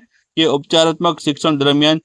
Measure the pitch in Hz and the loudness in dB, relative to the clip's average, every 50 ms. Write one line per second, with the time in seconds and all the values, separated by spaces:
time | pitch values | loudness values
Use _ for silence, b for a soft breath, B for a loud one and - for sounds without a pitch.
0 | - _ _ _ _ _ _ 160 160 156 135 143 143 - 170 160 160 165 165 160 | -6 _ _ _ _ _ _ -2 0 0 0 -2 -4 0 2 2 2 2 0 -2
1 | 175 170 160 - - 156 143 - - 165 156 139 135 143 143 147 147 151 156 160 | -2 -4 -4 -4 -4 -6 -4 -2 -2 -2 -2 0 0 0 2 2 2 2 2 0